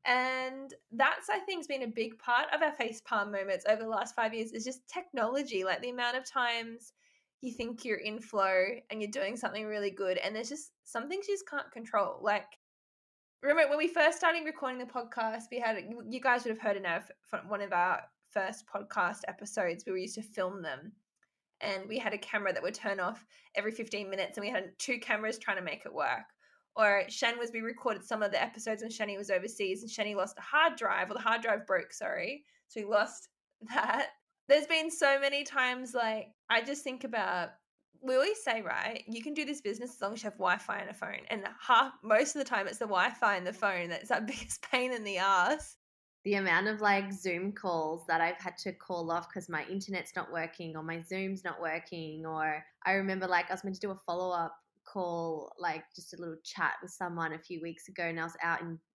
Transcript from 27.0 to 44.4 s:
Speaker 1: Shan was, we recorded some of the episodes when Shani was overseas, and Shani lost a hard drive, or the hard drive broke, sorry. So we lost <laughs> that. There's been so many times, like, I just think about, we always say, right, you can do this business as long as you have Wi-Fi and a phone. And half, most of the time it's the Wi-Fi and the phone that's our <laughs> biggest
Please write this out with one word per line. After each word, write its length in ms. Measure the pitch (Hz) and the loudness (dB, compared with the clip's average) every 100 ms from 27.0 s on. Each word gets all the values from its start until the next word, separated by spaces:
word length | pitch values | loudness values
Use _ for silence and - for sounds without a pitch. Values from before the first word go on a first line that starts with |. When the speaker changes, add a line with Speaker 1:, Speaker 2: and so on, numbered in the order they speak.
| 185 | 2
Speaker 1:
Shan 320 | - 233 240 | 0 0 0
was, 120 | 233 | -4
we 80 | 226 | -4
recorded 420 | 226 233 247 202 | -6 -2 -2 -2
some 180 | - 220 | -4 -2
of 120 | 202 | 0
the 100 | 196 | 2
episodes 380 | 226 220 226 214 | 0 -2 -6 -4
when 100 | 226 | -6
Shani 260 | 220 208 196 | -4 -4 -4
was 120 | 202 | 0
overseas, 540 | 185 202 - 196 208 | 0 0 -2 -2 -2
and 60 | 226 | -6
Shani 280 | 226 208 202 | -4 -2 0
lost 200 | 202 - | -2 -4
a 40 | |
hard 340 | - 294 330 - | 0 4 4 4
drive, 340 | 214 190 190 | 0 0 0
or 40 | |
the 80 | 214 | 0
hard 220 | 220 226 | 2 2
drive 220 | 226 214 220 | 2 0 2
broke, 280 | 185 - | 0 0
sorry. 500 | - 190 - 180 285 _ _ _ | -8 -4 -4 -4 -6 _ _ _
So 140 | 226 | -8
we 60 | 208 | 2
lost 420 | 214 220 - - _ _ | 2 2 -4 -20 _ _
<laughs> 220 | _ 220 | _ -4
that. 340 | 254 220 269 - - _ _ - | -2 2 0 0 -6 _ _ 6
There's 180 | 294 294 | 6 8
been 240 | 320 320 | 2 2
so 260 | 320 277 277 | 4 4 6
many 280 | 277 285 285 | 4 0 0
times, 480 | 277 254 247 254 | 0 2 0 -2
like, 400 | 240 226 220 - _ - | 0 0 0 -6 _ 2
I 120 | 226 | 2
just 220 | 233 285 | 2 -4
think 220 | 269 254 254 | -4 -6 -4
about, 460 | 226 190 180 170 - _ _ _ _ | 0 0 0 -2 -8 _ _ _ _
we 140 | 262 254 | 2 4
always 280 | 339 427 | 4 2
say, 180 | 277 226 | 0 0
right, 400 | 196 - - 233 - | 0 -2 -2 -4 -8
you 160 | 226 | -8
can 100 | 233 | -4
do 120 | 294 294 | -4 -4
this 160 | 294 | -4
business 320 | 208 226 247 | -4 -4 -8
as 80 | - | -4
long 100 | 202 | -6
as 120 | 226 | -4
you 40 | 214 | -8
have 100 | 202 | 0
Wi-Fi 400 | 185 185 - 202 | 2 2 0 -4
and 120 | 202 | -6
a 40 | |
phone. 280 | 202 - - - | -8 -6 -6 -6
And 180 | 202 196 220 - | -6 -6 -8 6
half, 280 | 262 269 - | 6 6 -2
most 320 | 214 220 285 294 | 4 6 6 0
of 40 | |
the 100 | 277 | 0
time 180 | 226 202 | 0 0
it's 120 | 214 | -4
the 60 | 220 | 0
Wi-Fi 520 | 190 220 240 220 190 | 4 4 4 2 4
and 100 | 180 | -2
the 60 | |
phone 340 | - 202 180 170 | 0 0 2 -2
that's 240 | 170 220 | -4 0
our 80 | 240 | 0
<laughs> 60 | 220 | 0
biggest 340 | 254 | -6